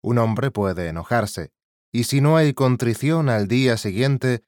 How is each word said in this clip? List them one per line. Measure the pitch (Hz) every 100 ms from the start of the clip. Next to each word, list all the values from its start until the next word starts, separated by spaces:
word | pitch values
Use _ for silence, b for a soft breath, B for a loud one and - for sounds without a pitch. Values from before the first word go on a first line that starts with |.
Un | 101 120
hombre | 113 107 139
puede | 104 98 90 85
enojarse, | 82 82 120 104 - 76 _ _ _ _
y | 117
si | 117 139
no | 143 160
hay | 151
contrición | - 131 123 117 110 139 165 147
al | 110 101
día | 123 131 113
siguiente | 107 95 135 135 127 120